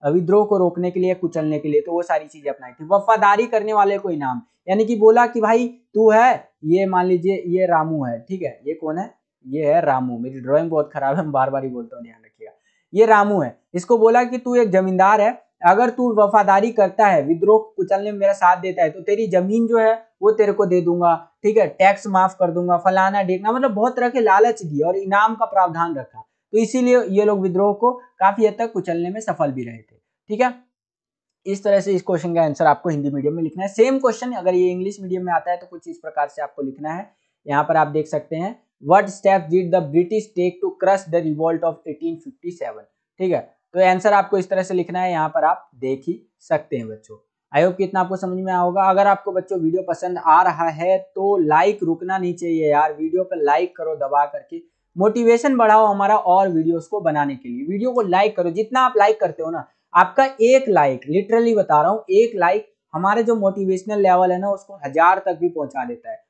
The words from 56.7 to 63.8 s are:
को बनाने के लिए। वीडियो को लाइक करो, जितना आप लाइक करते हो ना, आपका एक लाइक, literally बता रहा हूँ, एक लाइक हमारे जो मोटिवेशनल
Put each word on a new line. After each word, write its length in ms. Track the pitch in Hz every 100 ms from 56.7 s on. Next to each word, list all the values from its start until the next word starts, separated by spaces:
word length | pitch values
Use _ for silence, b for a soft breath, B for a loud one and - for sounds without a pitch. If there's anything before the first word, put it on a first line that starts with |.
| 170 165
को 120 | 208
बनाने 360 | 170 151 143 131
के 120 | 123
लिए। 180 | 120 147
वीडियो 240 | 196 247
को 100 | 247
लाइक 360 | 202 185 208 208
करो, 140 | 175
जितना 300 | 165 220 254
आप 140 | 254 233
लाइक 240 | 202 220
करते 220 | 180 151
हो 80 | 160
ना, 160 | 165 - _ _
आपका 300 | 175 185 - 269 269
एक 240 | 226 262 262
लाइक, 320 | 180 143 127
literally 560 | 139 170 196 226 233 214
बता 260 | - 151
रहा 80 | 165
हूँ, 140 | 220 208
एक 220 | 190 226
लाइक 320 | 202 175 208 214 _ _
हमारे 300 | 160 190 214
जो 140 | 226 233
मोटिवेशनल 640 | 196 196 190 190